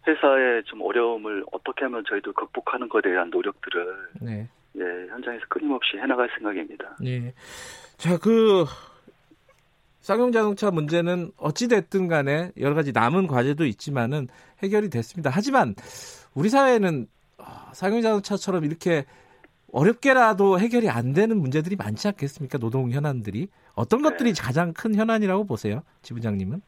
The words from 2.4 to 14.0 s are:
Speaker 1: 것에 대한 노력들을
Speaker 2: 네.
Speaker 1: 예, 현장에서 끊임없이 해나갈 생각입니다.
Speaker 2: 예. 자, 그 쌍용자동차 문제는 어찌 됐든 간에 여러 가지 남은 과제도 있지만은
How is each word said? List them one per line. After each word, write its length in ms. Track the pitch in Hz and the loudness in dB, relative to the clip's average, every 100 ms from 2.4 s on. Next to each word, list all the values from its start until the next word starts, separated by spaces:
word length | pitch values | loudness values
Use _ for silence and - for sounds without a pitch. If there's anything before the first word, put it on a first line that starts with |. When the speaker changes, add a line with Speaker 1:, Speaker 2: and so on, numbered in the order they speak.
| - - - 123 123 | -6 -8 -6 -6 -2
Speaker 1:
것에 200 | 113 98 | 0 2
대한 200 | 90 85 | 0 0
노력들을 800 | 87 98 - - 87 90 95 98 - | -2 -4 -8 -8 -6 -6 -10 -16 -12
Speaker 2:
네. 280 | 117 107 113 _ _ - | -8 -8 -10 _ _ -8
Speaker 1:
예, 320 | 90 87 90 | -8 -8 -12
현장에서 340 | 113 127 117 - | -12 -10 -10 -8
끊임없이 480 | - 151 131 - 101 | -4 -2 -2 -4 -4
해나갈 320 | 131 123 120 - | -2 0 -2 -4
생각입니다. 600 | 104 95 76 - - - 123 | -6 -6 -10 -14 -16 -10 -6
Speaker 2:
예. 280 | 127 120 - - - - - - _ | -6 -8 -14 -20 -18 -18 -20 -20 _
자, 200 | 165 175 | -2 0
그 480 | 208 226 220 190 147 - - - - _ _ _ _ _ _ _ _ _ | 4 4 6 4 2 -4 -20 -20 -20 _ _ _ _ _ _ _ _ _
쌍용자동차 720 | - 208 247 226 214 196 208 | -2 2 4 4 2 0 0
문제는 600 | 170 151 170 170 180 170 - | 0 0 0 0 -2 -6 -6
어찌 300 | 151 151 240 | -4 -2 2
됐든 400 | 220 175 196 180 | 2 2 -2 2
간에 440 | 160 139 151 175 - | 2 2 0 -2 -2
여러 160 | 135 | 0
가지 180 | 151 143 | 0 2
남은 360 | 110 117 175 185 | 2 2 2 2
과제도 380 | 127 127 147 156 | 2 2 0 -2
있지만은 640 | 104 - 139 | -2 -6 -2